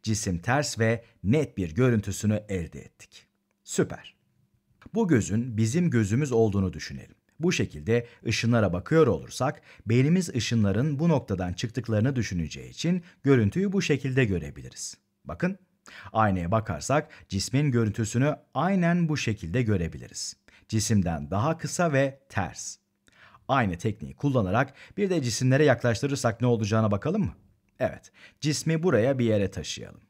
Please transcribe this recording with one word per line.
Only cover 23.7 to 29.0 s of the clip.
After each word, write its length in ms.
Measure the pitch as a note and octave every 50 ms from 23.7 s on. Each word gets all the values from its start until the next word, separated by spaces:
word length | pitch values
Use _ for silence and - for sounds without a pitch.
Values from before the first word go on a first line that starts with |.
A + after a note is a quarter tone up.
| E2
tekniği 360 | E2 - A2+ G2+ - C#2+ C2+ -
kullanarak 600 | _ - C#3+ C3 B2+ G2+ F2+ F#2+ A#2 C#3 - - - - - -
bir 120 | - G#3 F#3+
de 120 | F#3 E3
cisimlere 420 | C3 A#2+ A2 - B2+ B2+ C3 C#3 D#3
yaklaştırırsak 760 | C#3+ B2 G#2 - B2 A2+ - - C#3 C#3 B2+ - A#2 G#2+ -
ne 60 | B2
olacağına 440 | B2 A#2+ G#2+ A2 G2+ A2 A2 A2 G#2+
bakalım 300 | G#2 G2 - D#3 F#3 A3
mı? 140 | F3 F#2 - - _ _ _ _ _ _ _ _
Evet, 320 | B2+ - - - _ - _ - - - _ _
cismi 420 | - D3+ C#3+ - - E3 D#3+ D#3+ E3
buraya 360 | F#3 D3 G#2+